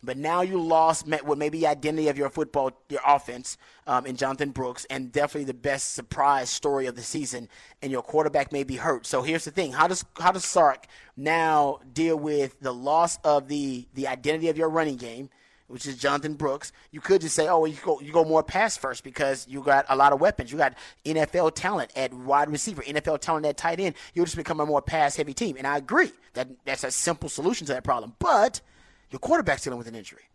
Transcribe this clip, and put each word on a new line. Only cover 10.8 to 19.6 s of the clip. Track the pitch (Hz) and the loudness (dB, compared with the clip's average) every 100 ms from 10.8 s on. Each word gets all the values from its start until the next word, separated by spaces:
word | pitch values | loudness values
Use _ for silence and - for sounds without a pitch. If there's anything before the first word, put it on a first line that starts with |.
| - - - - | -10 -20 -20 -6
now | 143 165 160 151 143 139 135 | 0 2 4 4 2 -2 -8
deal | 123 165 156 | -2 2 2
with | 151 147 135 - | 0 0 -2 -4
the | 135 | -6
loss | 123 135 160 170 - | -4 0 4 2 2
of | 156 147 135 | 2 2 2
the, | 147 139 127 123 | -4 -4 -6 -10
the | 135 135 | -8 -6
identity | 127 127 160 165 | -4 -2 0 0
of | 151 | 0
your | 160 | 0
running | 160 156 127 | 0 -2 -4
game, | 117 117 135 _ _ _ _ | -10 -14 -16 _ _ _ _
which | 123 | -14
is | 143 127 | -12 -2
Jonathan | 139 143 156 | 0 0 -4
Brooks? | 147 147 143 - _ _ | -4 -4 -4 -8 _ _
You | 151 | -14
could | - 190 | 2 2
just | 160 | 2
say, | - 156 | 0 4
"Oh, | 170 | 4
well, | 160 | 2
you | 151 | -2
go, | - 143 | -4 -4
you | 143 | 2
go | 160 | 2
more | 156 160 | 6 4
pass | 156 185 220 - | 2 0 0 0
first | 135 123 | -6 -8
because | 135 127 139 131 127 | -12 -2 -2 -2 -6
you | 135 | -4